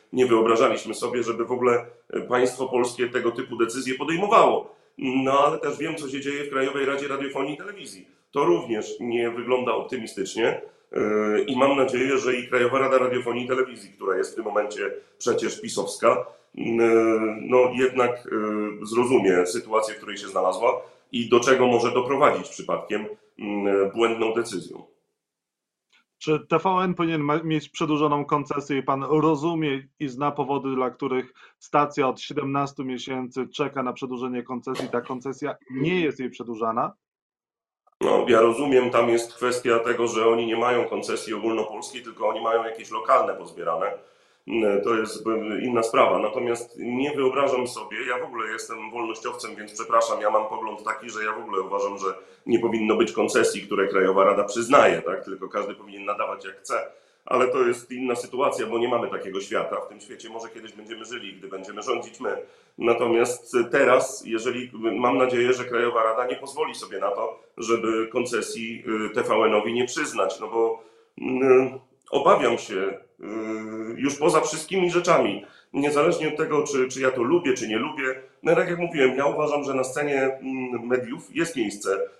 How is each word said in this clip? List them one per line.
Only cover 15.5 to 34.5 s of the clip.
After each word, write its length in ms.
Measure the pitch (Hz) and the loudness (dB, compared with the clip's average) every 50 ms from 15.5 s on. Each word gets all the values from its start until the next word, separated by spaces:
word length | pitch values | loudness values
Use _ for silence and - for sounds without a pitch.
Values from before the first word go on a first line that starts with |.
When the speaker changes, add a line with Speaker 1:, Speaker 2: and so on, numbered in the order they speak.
| - - | -6 -6
Speaker 1:
pisowska, 640 | - 113 - 104 95 - - - - 117 127 123 - - - - _ _ - | -10 -8 -4 -4 -4 -4 -4 2 2 4 4 2 0 -8 -12 -20 _ _ -10
yy, 100 | - - 117 113 117 117 117 113 113 113 113 113 110 110 107 107 107 | -6 -4 -2 2 4 4 6 6 6 6 6 2 2 0 -2 -4 -4
no 160 | - - 123 127 127 123 123 | -4 2 4 6 6 6 4
jednak, 540 | 123 131 127 127 127 123 120 123 - - - | 2 0 0 2 2 2 2 0 -4 -6 -6
yy, 540 | 123 113 107 107 107 107 104 107 90 - - | -4 -2 -2 -2 -2 -2 -4 -4 -6 -8 -10
zrozumie 600 | 104 113 120 123 120 131 113 98 95 90 85 - | -2 0 2 2 4 4 4 6 6 4 4 4
sytuację, 480 | - - 113 - 107 110 110 107 107 104 | 2 -2 -6 -6 0 0 0 0 0 -6
w 40 | - | -10
której 200 | 101 104 101 98 | -10 -12 -10 -10
się 100 | 98 98 | -10 -6
znalazła 540 | 95 92 92 92 - - 117 127 - - - - - _ _ _ | -2 0 0 0 0 2 2 2 2 0 -4 -12 -20 _ _ _
i 180 | - 117 117 104 | -6 -4 0 4
do 100 | 123 120 | 4 4
czego 280 | - 135 131 123 127 123 | 6 6 4 6 6 4
może 240 | 120 113 113 123 | 4 4 2 2
doprowadzić 580 | 123 127 127 135 143 135 147 123 98 90 90 - | 2 0 0 0 2 4 4 4 4 2 -4 -8
przypadkiem, 560 | - - 92 - - - - - 107 104 107 107 107 _ _ _ _ - | -12 -14 -6 -4 -4 -4 -4 -4 -4 -4 -4 -6 -12 _ _ _ _ -10
yy, 540 | 104 101 104 101 101 101 98 98 98 98 101 | -8 -6 -4 -2 0 2 4 4 2 2 2
błędną 380 | 113 117 113 113 113 110 95 - | 2 2 2 2 2 0 0 0
decyzją. 500 | 117 117 - 98 87 80 - - - - _ _ _ _ _ _ _ _ _ _ _ _ _ _ _ _ _ _ _ _ _ _ _ _ _ _ - | 0 -2 -2 -4 -8 -8 -8 -16 -18 -20 _ _ _ _ _ _ _ _ _ _ _ _ _ _ _ _ _ _ _ _ _ _ _ _ _ _ -10
Speaker 2:
Czy 220 | - 156 156 147 | -2 0 0 0
T 200 | 147 - 175 165 | 0 0 0 2
V 100 | 165 190 | 2 2
N 240 | 185 180 185 180 175 | 2 2 2 0 0
powinien 280 | - 170 165 165 156 | 0 0 0 0 0
ma-, 220 | 147 147 147 151 156 | 0 0 0 0 0
mieć 260 | 160 156 151 147 - | 0 -2 -2 -2 -6
przedłużoną 560 | - - 170 147 151 143 151 147 143 143 139 | -6 -4 0 0 2 2 2 2 2 0 0
koncesję 520 | - 151 143 135 139 147 143 135 - 147 135 | 0 -2 -2 -2 -2 -6 -6 -4 -2 -2 -2
i 60 | 131 | 0
pan 200 | 143 135 135 135 | 0 -2 -2 0
rozumie 840 | 131 151 156 151 160 160 139 147 170 170 160 156 147 135 135 135 - _ - | 0 2 2 4 4 2 2 0 -2 -2 0 -2 -2 -2 -4 -6 -12 _ -8
i 80 | 156 135 | -8 -8
zna 240 | 120 127 147 147 | -6 -2 -4 -4
powody, 440 | 143 - 139 127 143 139 131 135 135 | -2 -2 -2 -2 -2 -2 -2 -2 -2
dla 140 | 127 131 123 | 0 -2 -2
których 440 | 123 - 143 131 127 127 123 123 _ _ - - _ _ | -2 -4 -4 -2 -2 -2 -2 -4 _ _ -20 -20 _ _
stacja 480 | - - - 147 147 143 143 143 135 127 | -12 0 2 2 2 2 2 0 0 0
od 140 | 120 - | 0 -2
siedemnastu 640 | - - 139 143 139 135 139 143 139 135 135 - 135 | -8 -8 -6 -4 -4 -2 0 -2 -2 -2 -4 -8 -8
miesięcy 600 | 131 127 120 - 139 131 127 127 123 123 135 123 - | -6 -6 -8 -6 -6 -6 -6 -6 -8 -6 -6 -6 -6
czeka 360 | - - 147 135 135 139 131 | -4 -4 -4 -4 -2 -4 -4
na 100 | 127 120 | -4 -4
przedłużenie 500 | - 139 127 127 120 127 127 123 123 120 | -6 -8 -8 -6 -6 -6 -6 -6 -6 -8
koncesji, 460 | - | -8